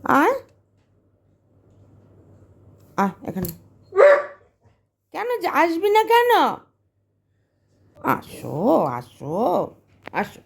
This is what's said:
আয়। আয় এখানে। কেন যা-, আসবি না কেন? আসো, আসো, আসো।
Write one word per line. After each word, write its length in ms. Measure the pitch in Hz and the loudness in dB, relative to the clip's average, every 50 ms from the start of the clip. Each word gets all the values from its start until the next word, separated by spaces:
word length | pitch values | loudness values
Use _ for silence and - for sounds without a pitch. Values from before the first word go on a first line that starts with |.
| 185 - - 269 | 0 2 2 2
আয়। 160 | 302 427 554 523 - _ _ _ _ _ _ _ _ _ _ _ _ _ _ _ _ _ _ _ _ _ _ _ _ _ _ _ - _ - - - _ - - - - - - - _ - - - - - - - _ - - | 2 2 0 -2 -8 _ _ _ _ _ _ _ _ _ _ _ _ _ _ _ _ _ _ _ _ _ _ _ _ _ _ _ -20 _ -20 -20 -20 _ -20 -20 -20 -20 -20 -20 -20 _ -20 -20 -20 -20 -20 -20 -20 _ -4 -2
আয় 100 | 196 196 - - - - | -2 -2 -2 -8 -12 -10
এখানে। 220 | 165 190 - - - - - _ _ _ _ _ 370 381 571 587 571 - - - - _ _ _ _ _ _ _ _ _ _ _ _ _ _ _ | -8 -6 -8 -8 -10 -14 -20 _ _ _ _ _ 4 6 6 6 6 4 0 -10 -16 _ _ _ _ _ _ _ _ _ _ _ _ _ _ _
কেন 160 | - 320 415 494 494 - | -12 -10 -6 -6 -6 -4
যা-, 140 | 349 - - 277 | -4 -2 0 0
আসবি 260 | 320 349 330 339 392 415 415 | 0 0 0 -2 0 2 2
না 60 | 427 440 - | 2 2 4
কেন? 200 | 453 466 480 480 453 370 294 226 180 - - _ _ _ _ _ _ _ _ _ _ _ _ _ _ _ _ _ _ _ _ _ _ _ _ _ _ - - 135 123 | 2 2 4 4 4 2 2 0 -2 -6 -14 _ _ _ _ _ _ _ _ _ _ _ _ _ _ _ _ _ _ _ _ _ _ _ _ _ _ -8 -4 -4 -4
আসো, 420 | - - - - - - 123 127 147 190 254 330 285 175 139 123 120 | -4 -6 -16 -18 -14 -12 -10 -8 -4 0 0 2 2 0 -2 -4 -8
আসো, 380 | 131 - _ _ - 139 156 190 233 - - 220 156 - - _ _ _ _ _ _ - - 175 | -12 -16 _ _ -12 -8 -6 -4 -2 -2 -2 -2 -4 -6 -10 _ _ _ _ _ _ -10 -8 -8
আসো। 200 | 208 - - - _ | -8 -8 -12 -20 _